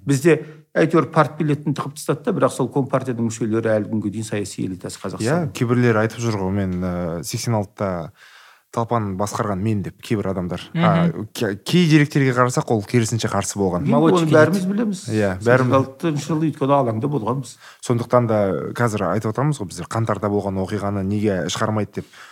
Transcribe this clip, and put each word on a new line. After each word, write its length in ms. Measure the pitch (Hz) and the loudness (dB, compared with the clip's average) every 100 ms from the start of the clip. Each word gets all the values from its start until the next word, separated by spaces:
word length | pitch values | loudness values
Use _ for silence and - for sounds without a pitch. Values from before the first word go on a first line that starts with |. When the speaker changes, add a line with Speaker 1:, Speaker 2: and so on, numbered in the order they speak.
Speaker 1:
Бізде 300 | 113 135 165 143 - - _ 175 | -2 2 4 2 0 -18 _ 0
әйтеуір 300 | 165 165 - | 4 2 2
партбилетін 600 | 160 151 - 151 147 151 | 2 2 0 -2 0 -2
тығып 200 | 143 139 - | -4 -6 -8
тастады 280 | - 143 247 | -4 -2 -2
да, 60 | 165 | 0
бірақ 160 | 127 | 0
сол 160 | - 120 | 0 -2
компартияның 600 | 143 123 135 131 117 113 | -2 0 -2 -2 -2 -4
мүшелері 400 | 110 117 110 113 | -2 -2 0 2
әлі 160 | 107 101 | 0 0
күнге 180 | 110 104 | -4 -4
дейін 140 | 110 107 | -6 -6
саяси 380 | 104 95 - 95 | -6 -6 -6 -6
элитасы 320 | 87 104 - | -6 -10 -10
Қазақстан. 220 | 98 90 | -10 -4
Speaker 2:
Иә, 280 | 110 170 151 | 0 0 -2
кейбірлер 420 | - 120 123 120 110 | -2 2 4 4 4
айтып 180 | 110 120 | 2 0
жүр 160 | 117 104 | -2 0
ғой, 100 | 95 | 0
мен, 220 | 101 95 90 | 0 -2 -2
ә, 400 | 90 90 87 85 | -2 -2 -4 -6
сексен 300 | - 113 120 | -6 -6 -2
алтыда 560 | 110 95 - 101 87 90 - - - - _ _ | -2 -2 -4 -4 -4 -8 -14 -20 -20 -20 _ _
Талпан 460 | 117 113 117 104 92 | -6 -2 -2 -2 -4
басқарған 460 | 104 - 104 95 | -4 -2 -4 -2
мен 140 | 110 104 | 0 -2
деп, 160 | 85 - | -4 -10
кейбір 220 | - 107 95 | -4 -2 -2
адамдар. 320 | 92 87 90 - | -4 -4 -8 -6
Speaker 3:
Мгм. 100 | 165 | 0
Speaker 2:
А, 400 | 170 95 85 87 101 | 2 4 2 -2 -8
ке-, 220 | - 110 101 | -4 -2 -2
кей 320 | - 175 170 | 0 2 6
деректерге 460 | 156 143 147 131 123 | 4 4 2 2 4
қарасақ, 320 | 123 151 - | 2 0 0
ол 140 | 113 | -2
керісінше 460 | 98 123 110 110 110 | 2 0 2 -2 -2
қарсы 240 | 98 - 101 | -2 -2 0
болған. 300 | 95 - 143 | 0 0 2
Speaker 1:
Енді 80 | |
Speaker 3:
Молодчик 240 | 147 160 170 | 4 6 4
Speaker 1:
оны 100 | 160 | 6
Speaker 3:
дейді. 80 | 156 | 6
Speaker 1:
бәріміз 300 | 156 196 185 | 6 2 0
білеміз. 360 | 202 220 185 113 | 0 -2 -4 -2
Speaker 2:
Иә, 220 | 110 101 92 | 0 0 0
бәріміз. 320 | 113 127 127 | 4 4 4
Speaker 1:
Сексен 60 | 135 | 2
алтыншы 480 | 131 - 170 147 156 | 2 -4 -4 -2 -2
жылы 220 | 156 160 | -2 -2
өйткені 260 | - 135 143 | 0 2 2
алаңда 320 | 120 110 147 | 2 -2 -2
болғанбыз. 460 | 139 104 135 - - - - | -2 -2 -4 -6 -16 -20 -10
Speaker 2:
Сондықтан 480 | - 117 113 123 117 | -2 -2 2 2 4
да 140 | 107 98 76 69 - | 2 0 -2 -4 -2
қазір 300 | 120 104 87 | -2 0 0
айтып 180 | 104 110 | 0 -2
отырмыз 300 | 113 147 143 | -2 -2 -2
ғой, 80 | 90 | -6
біздер 160 | 85 82 | -10 -6
қаңтарда 400 | 113 113 98 104 | -4 -2 -2 0
болған 320 | 101 98 95 95 | -2 -2 -4 -4
оқиғаны 340 | 107 101 101 | -4 -4 -2
неге 440 | 95 104 104 92 82 | -2 0 0 0 -4
шығармайды 540 | - 110 107 101 98 | -2 -2 -2 -4 -8
деп. 100 | - - - | -14 -20 -20